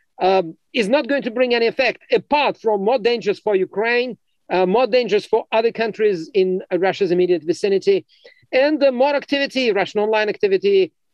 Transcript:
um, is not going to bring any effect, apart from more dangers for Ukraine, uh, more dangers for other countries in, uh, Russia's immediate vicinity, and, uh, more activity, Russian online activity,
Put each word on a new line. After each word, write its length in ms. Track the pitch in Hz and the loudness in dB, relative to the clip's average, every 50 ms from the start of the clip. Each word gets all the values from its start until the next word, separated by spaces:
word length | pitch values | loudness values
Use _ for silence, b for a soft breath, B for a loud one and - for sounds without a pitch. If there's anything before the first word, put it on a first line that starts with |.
| _ _ _ - | _ _ _ -2
um, 360 | - 185 190 190 180 160 - _ _ _ - | 0 2 2 2 0 -2 -8 _ _ _ -4
is 160 | 254 208 190 | -2 -2 0
not 200 | 254 302 269 220 | 0 0 0 0
going 140 | 277 269 202 | -2 -2 -2
to 80 | 247 214 | -4 -2
bring 220 | 247 254 247 240 | -2 0 0 2
any 120 | 233 233 | 0 0
effect, 340 | 226 - - 262 226 214 - _ - 247 | 0 0 0 -2 -2 -2 -4 _ -2 -2
apart 460 | 220 - - 285 294 269 220 180 - | -2 0 0 0 0 0 0 -2 -4
from 260 | - 220 214 196 190 | -2 -2 -2 0 0
more 140 | 214 262 254 | 0 0 0
dangers 420 | 190 240 240 233 170 202 190 - | 0 0 -2 -2 -2 -4 -4 -4
for 160 | - 214 202 | -2 -2 0
Ukraine, 600 | 190 185 - - 196 220 233 240 240 247 254 214 - _ _ _ _ _ - | 0 -2 -2 -4 -4 -2 0 0 0 -2 -4 -6 -14 _ _ _ _ _ -4
uh, 160 | 175 180 185 | -2 0 0
more 200 | 180 190 233 262 | 2 2 0 0
dangers 400 | 220 220 254 240 196 196 208 - | 2 2 0 0 2 0 -2 0
for 200 | - - 226 - - | 0 -2 -2 -2 0
other 220 | - 220 226 233 226 | -2 0 0 0 -2
countries 580 | - 226 226 - - 220 214 196 165 160 - - | -2 -6 -4 -2 0 0 0 0 -2 -6 -4 0
in, 300 | 196 185 185 185 190 - - 190 | 0 2 2 0 -4 -4 -4 -2
uh, 60 | 170 | 0
Russia's 320 | 185 190 170 - 202 170 | 0 0 0 0 0 0
immediate 320 | 175 180 180 175 180 165 147 | 2 0 2 2 0 0 0
vicinity, 640 | 160 165 - - 202 196 190 - 196 196 185 - b b b b b b b b b - | -2 -2 -2 -2 -2 -2 0 2 2 0 0 0 b b b b b b b b b 0
and, 320 | 254 269 302 311 277 - | 2 2 2 2 2 2
uh, 80 | 269 254 | 2 2
more 240 | 240 262 294 285 | 2 0 2 0
activity, 560 | 269 - - 277 277 277 214 - 262 254 226 190 | -2 -2 -2 -2 -2 -2 -2 -2 -2 0 0 0
Russian 280 | 196 180 160 - 202 | 0 -2 -2 -2 -2
online 280 | 208 214 220 214 214 208 | -2 0 0 0 0 -2
activity, 640 | 202 - - 196 196 185 - 202 202 190 185 160 _ _ _ _ | -4 -2 0 0 0 0 0 2 2 2 2 0 _ _ _ _